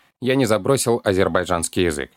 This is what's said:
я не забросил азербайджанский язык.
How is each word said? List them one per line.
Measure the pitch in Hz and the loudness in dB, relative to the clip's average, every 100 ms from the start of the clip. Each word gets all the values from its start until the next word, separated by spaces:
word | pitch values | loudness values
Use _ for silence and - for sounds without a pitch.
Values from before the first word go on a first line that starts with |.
| _ _ | _ _
я | 120 131 | -2 0
не | 117 | 2
забросил | 107 92 135 - 117 | 0 0 0 0 0
азербайджанский | 107 95 90 87 85 85 78 - 87 | 0 2 2 0 0 -2 -2 0 0
язык. | 71 65 | -2 -8